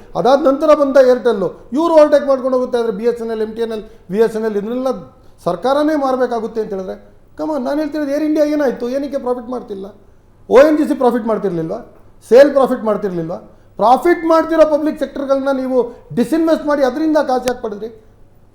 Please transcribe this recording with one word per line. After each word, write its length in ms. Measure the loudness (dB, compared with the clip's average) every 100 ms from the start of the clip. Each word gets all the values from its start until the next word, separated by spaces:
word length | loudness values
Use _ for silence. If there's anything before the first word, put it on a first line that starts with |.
| -12 -2
ಅದಾದ 300 | 2 4 2
ನಂತರ 280 | 0 4
ಬಂದ 220 | 4 4 4
ಏರ್ಟೆಲ್ 720 | 4 4 0 -2 -4 -6 -8
ಇವ್ರು 220 | -2 2
ಓವರ್‌ಟೇಕ್ 320 | 4 6 4 2
ಮಾಡ್ಕೊಂಡು 320 | -2 0 -2
ಹೋಗುತ್ತೆ. 200 | -2 -2
ಆದರೆ 140 | -2
ಬಿ 120 | -2
ಎಸ್ 180 | -4 -4
ಎನ್ 80 | -6
ಎಲ್, 120 | -6
ಎಮ್ 140 | -6 -6
ಟಿ 60 |
ಎನ್ 100 | -8
ಎಲ್, 120 | -8 -12 -20 _
ವಿ 80 | 0
ಎಸ್ 180 | 0 0
ಎನ್ 80 |
ಎಲ್ 120 | -4 -4
ಇದನ್ನೆಲ್ಲ 300 | -6 -6 -4 -6 -10 -20 -20 -10
ಸರ್ಕಾರನೇ 500 | -6 -4 -2 0 0
ಮಾರಬೇಕಾಗುತ್ತೆ 680 | 0 -2 -2 -2 -4 -6 -8
ಅಂತ 120 | -6
ಹೇಳಿದ್ರೆ, 440 | -8 -10 -12 -16 -20 _ -10
come 200 | -6 -4
on, 60 |
ನಾನು 180 | -4 -4
ಹೇಳ್ತಿರೋದು 300 | -4 -6 -4
ಏರ್ 120 | -4
ಇಂಡಿಯಾ 240 | -2 0 0
ಏನಾಯ್ತು, 440 | 2 -2 -2 -4
ಏನಕ್ಕೆ 280 | -6 -6 -6
ಪ್ರಾಫಿಟ್ 300 | -4 -6 -6
ಮಾಡ್ತಿಲ್ಲ? 360 | -10 -10 -14 -14 -18 -20 -20 _ _ 2
ಒ 80 | 6
ಎನ್ 200 | 6 4
ಜಿ 100 | 0
ಸಿ 60 |
ಪ್ರಾಫಿಟ್ 320 | 0 0 0 -2
ಮಾಡ್ತಿರ್ಲಿಲ್ವಾ? 720 | -2 -2 -4 -6 -8 -12 -20 -20 -20 4
ಸೇಲ್ 240 | 6 6
ಪ್ರಾಫಿಟ್ 320 | 4 0 0
ಮಾಡ್ತಿರ್ಲಿಲ್ವಾ? 520 | -2 -2 -2 -6 -6 -8 -14 -20 -20 -2
ಪ್ರಾಫಿಟ್ 480 | 2 4 4 0
ಮಾಡ್ತಿರೋ 540 | 2 2 2 4 4 4
ಪಬ್ಲಿಕ್ 200 | -2 -4
ಸೆಕ್ಟರ್‌ಗಳನ್ನ 500 | -8 -8 -4 -2 0
ನೀವು 560 | -4 -2 -2 -2 -6 -10
ಡಿಸ್‌ಇನ್ವೆಸ್ಟ್ 520 | -4 0 0 2 0 0
ಮಾಡಿ 160 | 0
ಅದರಿಂದ 340 | 0 0 -2 0
ಕಾಸು 280 | 0 -2 -2
ಯಾಕೆ 140 | -6
ಪಡೆದ್ರಿ? 420 | -8 -10 -14 -16 -20 _ -20 _ _